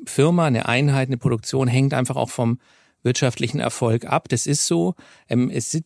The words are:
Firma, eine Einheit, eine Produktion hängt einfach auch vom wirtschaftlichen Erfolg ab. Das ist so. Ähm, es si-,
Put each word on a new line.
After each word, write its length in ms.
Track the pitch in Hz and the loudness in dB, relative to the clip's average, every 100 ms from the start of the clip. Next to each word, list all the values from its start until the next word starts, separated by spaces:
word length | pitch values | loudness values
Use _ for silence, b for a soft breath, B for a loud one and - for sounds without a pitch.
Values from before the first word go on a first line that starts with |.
| - | -4
Firma, 400 | - 151 175 160 | 2 4 4 2
eine 240 | 113 - | 2 2
Einheit, 400 | 123 143 135 131 | 2 2 2 0
eine 80 | 123 | 0
Produktion 500 | 123 113 - 135 127 | 0 -2 -2 0 2
hängt 260 | 127 135 | 2 2
einfach 220 | 131 127 127 | 2 -2 -2
auch 140 | 123 | -4
vom 300 | - 117 123 _ _ _ _ 120 | -2 -2 -2 _ _ _ _ -2
wirtschaftlichen 540 | 127 131 - 120 143 | 0 0 0 -4 -2
Erfolg 460 | - - 117 117 - | -4 -2 0 0 0
ab. 240 | 143 - | -4 -2
Das 180 | 120 - | -4 -2
ist 180 | 143 - | -2 0
so. 300 | 170 180 - b b b | 0 0 -4 b b b
Ähm, 220 | 123 123 | 0 0
es 220 | - - | -2 -4
si-, 120 | 160 | -6